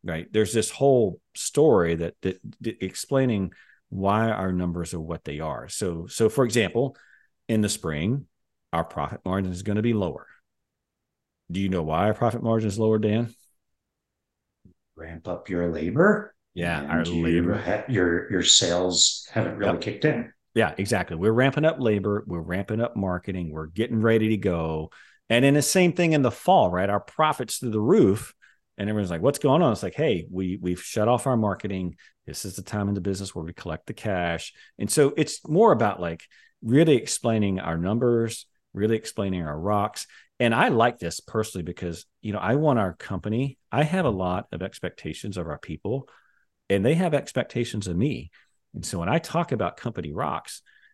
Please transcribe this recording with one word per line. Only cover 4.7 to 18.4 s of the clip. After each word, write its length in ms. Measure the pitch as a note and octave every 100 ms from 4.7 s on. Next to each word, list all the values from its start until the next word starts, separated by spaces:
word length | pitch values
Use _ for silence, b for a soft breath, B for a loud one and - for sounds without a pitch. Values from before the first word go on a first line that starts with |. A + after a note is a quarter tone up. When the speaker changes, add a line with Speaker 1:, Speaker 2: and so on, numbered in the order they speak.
| E2+ E2 F2
Speaker 1:
are 40 |
what 240 | D#2+ D#2+
they 160 | - D2
are. 280 | D#2 C#2 -
So, 400 | - F#2+ E2 E2
so 200 | - D3
for 160 | C#3
example, 540 | B2 A#2+ F#2+ A#2 C3+ - b b b _ -
in 140 | A2+
the 80 | G#2
spring, 560 | - E2 D2+ F2+ C#3 - _ _ _ _
our 100 | E2
profit 380 | E2 - D2 -
margin 280 | - F#2+ F#2
is 100 | F2+
gonna 220 | G2+ G#2
be 100 | A#2
lower. 320 | A2 F2+ C2 - _ _ _ _ _ _ _ _ _ _ _ -
Do 80 | F2
you 100 | G2
know 140 | F#2
why 240 | D#2 D#2+ G#2
our 80 | G#2
profit 260 | A#2 A#2
margin 260 | A2+ A2+ A2
is 120 | G2+
lower, 180 | A2 A2
Dan? 340 | G#2+ G#2+ A#2+ - _ _ _ _ _ _ _ _ _ _ _ _ - _ _ -
Speaker 2:
Ramp 320 | D#2+ E2 F#2
up 220 | F2 -
your 220 | F2+ F2
labor. 640 | D#2 E2 C3 G3 G#3 - _ _ -
Speaker 1:
Yeah, 260 | E2+ D#2
Speaker 2:
And 100 | D2
Speaker 1:
our 120 | E2
Speaker 2:
you 200 | E2 E2+
Speaker 1:
labor. 300 | E2 E2+ F2 G#2
Speaker 2:
ha-, 300 | F2 G#2 -
your, 440 | G#2+ F2+ E2+ -
your 120 | F#2+